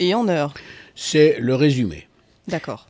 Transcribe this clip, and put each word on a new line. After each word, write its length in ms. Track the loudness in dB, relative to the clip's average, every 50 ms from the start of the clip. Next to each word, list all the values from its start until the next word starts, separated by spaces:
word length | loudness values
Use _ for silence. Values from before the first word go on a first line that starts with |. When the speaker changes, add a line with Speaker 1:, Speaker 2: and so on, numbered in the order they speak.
Speaker 1:
et 140 | -2 0 0
en 120 | 0 0 0
heure. 260 | 0 0 -2 -4 -6 -10 -18 -20 -20 -20 -20 -20 _
Speaker 2:
C'est 420 | -14 -8 -2 2 4 4 4 4 2
le 160 | 0 0 0
résumé. 540 | 2 2 2 2 2 0 -2 -4 -8 -14 _ _ _ _ _ _ _ _ -10
Speaker 1:
D'accord. 400 | -8 -8 -8 -10 -12 -14 -14 _